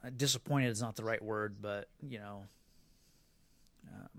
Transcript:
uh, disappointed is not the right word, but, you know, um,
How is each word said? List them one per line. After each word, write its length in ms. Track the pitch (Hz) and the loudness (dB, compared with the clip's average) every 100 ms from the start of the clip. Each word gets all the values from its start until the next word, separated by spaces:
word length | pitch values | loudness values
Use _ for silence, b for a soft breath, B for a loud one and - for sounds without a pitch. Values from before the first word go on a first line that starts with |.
uh, 60 | 123 127 | -10 2
disappointed 520 | 139 131 - 143 123 | 2 2 2 4 6
is 120 | 110 | 4
not 140 | 117 110 | 0 0
the 80 | |
right 180 | 110 113 | 0 0
word, 360 | 107 107 107 101 | 2 0 0 -2
but, 280 | 104 101 - - | -4 -4 -6 -10
you 160 | 143 113 | -8 -8
know, 280 | 104 101 98 - _ - - _ _ _ _ _ _ _ - _ - | -8 -10 -12 -18 _ -20 -20 _ _ _ _ _ _ _ -20 _ -18
um, 220 | - - | -16 -16